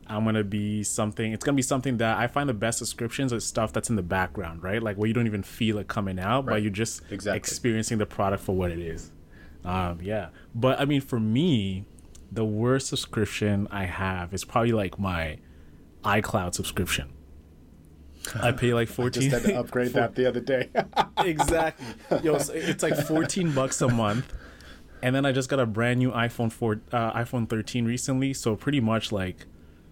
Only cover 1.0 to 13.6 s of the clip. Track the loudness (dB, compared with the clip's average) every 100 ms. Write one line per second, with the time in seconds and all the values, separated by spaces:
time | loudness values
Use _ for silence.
1 | -2 0 -4 -2 2 2 2 0 0 2
2 | 2 2 2 0 0 0 0 -2 -4 -4
3 | -4 -2 0 0 -2 0 0 0 0 0
4 | 2 0 0 -2 -8 -8 -4 -2 -2 0
5 | 2 2 2 0 -4 -2 0 0 -2 -2
6 | -2 -2 0 0 2 0 0 0 -2 -4
7 | -8 -6 -2 -2 -2 -2 0 0 2 0
8 | 0 0 0 0 0 0 0 -2 -6 -8
9 | -10 -18 -20 -20 -20 -12 -4 -2 -2 -4
10 | -4 -4 -4 -12 -12 0 2 2 2 0
11 | 0 -2 2 2 4 2 2 -4 -8 -16
12 | -20 -20 -10 -2 -2 0 2 2 0 -6
13 | -4 -2 -2 0 0 2